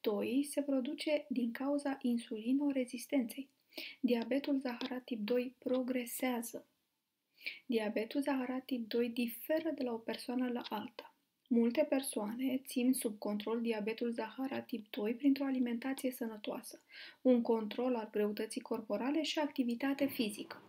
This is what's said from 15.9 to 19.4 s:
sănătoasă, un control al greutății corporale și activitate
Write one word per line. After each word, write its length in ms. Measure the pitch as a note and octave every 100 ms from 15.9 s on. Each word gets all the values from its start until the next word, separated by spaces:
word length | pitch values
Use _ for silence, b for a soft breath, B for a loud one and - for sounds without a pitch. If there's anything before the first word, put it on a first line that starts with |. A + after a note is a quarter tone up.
| C4+ B3+
sănătoasă, 720 | B3+ A3+ G#3+ A3+ A#3+ - - _ B B B
un 200 | C4 B3
control 540 | A#3 A3+ G#3+ - B3+ A#3
al 140 | A3
greutății 500 | G#3+ G#3 G#3+ A3 -
corporale 600 | - A3+ - G3+ A#3+ D#4
și 180 | D4+
activitate 640 | -